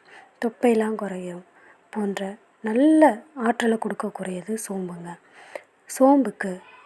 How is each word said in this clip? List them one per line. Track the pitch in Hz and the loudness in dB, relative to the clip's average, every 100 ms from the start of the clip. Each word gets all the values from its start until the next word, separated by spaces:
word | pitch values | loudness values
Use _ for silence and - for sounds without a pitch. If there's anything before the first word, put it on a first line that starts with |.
| _ - - - | _ -20 -20 -8
தொப்பையெல்லாம் | 233 - 247 220 214 214 | -8 0 2 2 0 -4
குறையும் | 202 185 180 175 - _ - _ _ | -6 -8 -10 -12 -16 _ -20 _ _
போன்ற | 214 202 190 196 208 _ _ 220 | -6 -4 -4 -8 -10 _ _ -2
நல்ல | 226 302 311 302 220 - 277 226 | 4 6 6 6 4 -8 -4 -2
ஆற்றலை | 233 226 220 208 | 0 0 0 -4
கொடுக்கக்கூடியது | 208 208 - 185 180 185 220 - | -6 -8 -8 -10 -10 -8 -8 -8
சோம்புங்க. | 190 180 175 170 170 _ - - - - _ - | -8 -8 -10 -14 -16 _ -20 -18 -18 -18 _ -8
சோம்புக்கு | - 262 277 226 - 190 185 - - | 4 6 6 4 -2 -8 -8 -12 -20